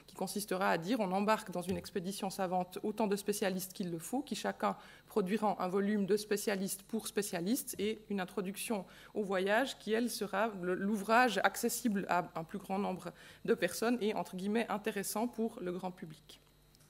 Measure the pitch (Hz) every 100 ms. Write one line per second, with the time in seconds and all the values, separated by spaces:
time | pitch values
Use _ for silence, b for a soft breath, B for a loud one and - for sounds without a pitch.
0 | - - 190 208 202 185 202 180 165 254
1 | 190 190 208 214 214 180 175 175 - 202
2 | 180 196 190 - 185 180 180 - 214 208
3 | 220 202 - 208 196 185 - - 180 165
4 | 165 254 294 220 202 196 208 190 B B
5 | - 226 185 214 208 175 180 196 196 214
6 | 190 208 - 196 220 202 190 - - 220
7 | 214 - 202 180 175 269 - - 208 220
8 | - 202 180 - 185 196 - 214 180 B
9 | B - 196 190 190 214 269 - - 220
10 | 240 - 196 190 226 196 180 185 196 214
11 | 202 226 254 190 202 - 240 - 240 196
12 | - 175 170 165 160 196 - 190 196 -
13 | - B B B - 226 175 - 220 247
14 | 208 185 175 185 196 220 226 202 220 202
15 | 190 208 240 233 226 226 180 180 185 185
16 | 170 151 - - _ _ _ - -